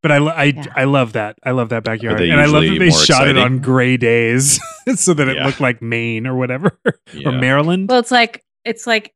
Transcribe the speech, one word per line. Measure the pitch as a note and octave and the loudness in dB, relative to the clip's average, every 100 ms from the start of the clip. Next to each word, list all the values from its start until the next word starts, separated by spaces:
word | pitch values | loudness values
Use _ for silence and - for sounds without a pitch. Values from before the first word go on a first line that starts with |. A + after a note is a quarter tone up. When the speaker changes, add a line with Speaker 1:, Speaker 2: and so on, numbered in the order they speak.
Speaker 1:
But | D#3+ | 4
I, | C#3+ | 2
lo-, | D3+ D#3+ | 2 2
I, | |
Speaker 2:
Yeah. | C#3+ C#3 C3+ - | 0 0 -6 -2
Speaker 1:
I | |
love | C3 C#3 A#2+ | 2 2 0
that. | A2+ G#2 - | -2 -6 -8
I | C3+ | -4
love | B2+ A#2 | -4 -2
that | A2+ A2 | -4 -4
backyard. | A2 A2+ G#2+ | -6 -4 0
Speaker 3:
they | F2 | 2
Speaker 1:
And | D3 | 4
I | D3 | 4
love | D3+ | 4
that | D3+ | 2
Speaker 3:
usually | D#3+ | 2
Speaker 1:
they | F3+ | 2
Speaker 3:
more | D3+ | 2
Speaker 1:
shot | D3+ C3+ C#3 | 2 2 2
it | C3+ | 2
Speaker 3:
exciting? | |
Speaker 1:
on | B2 C3 | 0 -2
gray | B2+ C3 B2+ B2+ | 0 0 2 2
days | A#2 A#2 A2+ B2 C#3 - - - | 2 2 2 0 0 -2 -4 -10
<laughs> | - B3+ | -4 -2
so | - | 0
that | D#3 C3+ | 0 0
it | C3 | -2
Speaker 3:
Yeah. | C#3 | -4
Speaker 1:
looked | C3+ | -2
like | C3 A#2+ | -2 -2
Maine | A#2 A#2 A#2 A2 B2 | -6 -4 -4 -6 -4
or | B2+ | -4
whatever, | B2+ B2+ F3+ - | -4 -2 -4 -2
<laughs> | A#3+ - _ | -6 -6 _
Speaker 3:
Yeah. | D3 C#3 | -8 -6
Speaker 1:
or | |
Maryland. | B2+ B2+ C#3 D#3 F3+ G3 | -2 0 2 2 -2 0
Speaker 2:
Well, | B3+ | 0
it's | A#3 | 2
like, | B3 A#3 - _ _ A3+ | 0 0 -4 _ _ -10
it's | A3+ - | -8 -4
like | A3 G#3 | -4 -4